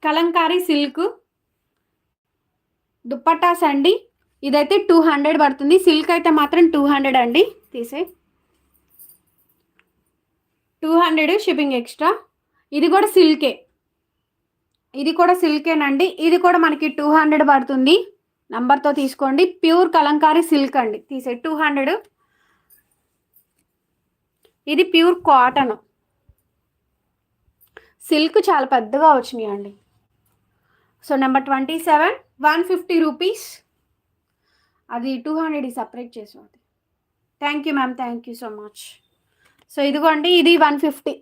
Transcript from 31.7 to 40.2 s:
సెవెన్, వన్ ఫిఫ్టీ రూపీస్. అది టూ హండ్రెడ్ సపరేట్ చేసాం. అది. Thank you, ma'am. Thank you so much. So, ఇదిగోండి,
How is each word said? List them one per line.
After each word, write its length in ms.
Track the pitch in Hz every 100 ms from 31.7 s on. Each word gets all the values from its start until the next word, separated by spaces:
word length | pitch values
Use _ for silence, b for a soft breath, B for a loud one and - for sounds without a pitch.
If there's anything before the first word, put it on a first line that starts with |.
| 320 330
సెవెన్, 300 | 302 330 480 _ _ 294
వన్ 160 | 320 370
ఫిఫ్టీ 260 | 359 - 339
రూపీస్. 400 | 311 294 359 440 - - _ _ _ _ _ _ _ _ _ _ _ _ _
అది 160 | 240 247 262 269
టూ 60 | 311
హండ్రెడ్ 280 | 320 294 262 247
సపరేట్ 340 | 254 240 240 233
చేసాం. 240 | 214 - _
అది. 120 | _ _ _ _ _ _ _ _ _
Thank 180 | 285 294 294
you, 80 | 285
ma'am. 140 | 262 254
Thank 220 | 247 240 233
you 80 | 233
so 60 | 233 214
much. 220 | 208 - - - _ _ _ _ _ _ _
So, 60 | - 285
ఇదిగోండి, 420 | 285 320 311